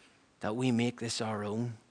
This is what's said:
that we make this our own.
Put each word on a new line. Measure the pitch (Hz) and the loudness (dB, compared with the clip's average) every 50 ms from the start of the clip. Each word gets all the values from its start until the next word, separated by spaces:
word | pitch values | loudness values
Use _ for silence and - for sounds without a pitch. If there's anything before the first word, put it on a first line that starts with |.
| - - _ _ _ _ _ _ | -20 -20 _ _ _ _ _ _
that | - 101 110 | -6 -4 -2
we | 127 131 127 | 2 2 4
make | 120 113 120 120 120 - | 4 4 4 2 0 -2
this | 120 113 - - | -4 -4 -2 -2
our | 117 110 107 104 104 | -2 -2 -2 -2 -2
own. | 104 104 113 120 120 110 - - _ | -2 -2 -2 -2 -2 -4 -8 -14 _